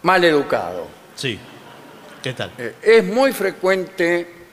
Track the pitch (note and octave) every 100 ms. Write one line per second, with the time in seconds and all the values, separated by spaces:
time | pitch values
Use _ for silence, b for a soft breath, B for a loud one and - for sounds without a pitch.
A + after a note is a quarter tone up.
0 | F3 F#3 F3 D3 C#3 A#2+ F2 F2+ D#2 -
1 | - - C3 G2 - - - - - -
2 | - - C3 B2 G2 - A#2+ - G3+ A3+
3 | F#3 A3+ C4+ - G3 - F#3 F#3+ F3 -
4 | E3+ F3 E3+ - -